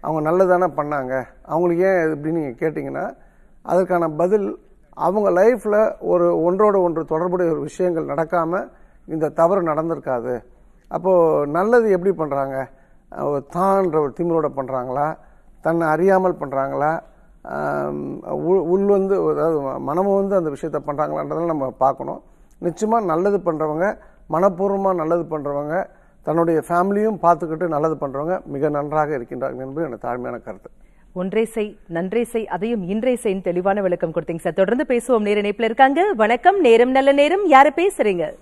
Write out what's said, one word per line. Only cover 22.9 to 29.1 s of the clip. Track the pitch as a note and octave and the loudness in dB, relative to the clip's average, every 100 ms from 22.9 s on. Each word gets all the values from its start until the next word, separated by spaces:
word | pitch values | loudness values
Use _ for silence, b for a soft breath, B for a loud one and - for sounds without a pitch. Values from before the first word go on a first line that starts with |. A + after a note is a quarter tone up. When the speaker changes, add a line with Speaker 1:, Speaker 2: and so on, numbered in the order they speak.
| A3+ G3 | 0 0
Speaker 1:
நல்லது | D#3+ F#3+ G3+ | 0 2 0
பண்றவங்க, | F3+ D#3 D#3 D3+ F#3+ A3 b b b | -2 -2 -2 -2 -2 -4 b b b
மனப்பூர்வமா | D#3+ G3 F3 G3 G3 G3 F#3 | 2 2 2 -2 0 0 0
நல்லது | D#3 F3 D#3+ D#3 | 0 -2 -2 -6
பண்றவங்க, | C#3+ C#3+ D3 E3 - b b b | -4 -6 -4 -4 -6 b b b
தன்னுடைய | - D#3 E3+ D#3+ D3 | -4 0 2 0 0
ஃபேமிலியும் | E3+ F#3 G3+ G#3+ G3+ | 0 0 0 0 0
பார்த்துக்கிட்டு | E3+ E3+ E3 D#3+ F3 | 2 2 0 -4 -4
நல்லது | D3+ D#3+ D3+ C#3+ | 0 -2 -2 -6
பண்றவங்க | C3+ D3+ F3+ | -6 -4 -6
மிக | - C#3+ D3 | -6 -4 -2
நன்றாக | D3 C#3+ D#3 D3+ | -2 -2 0 0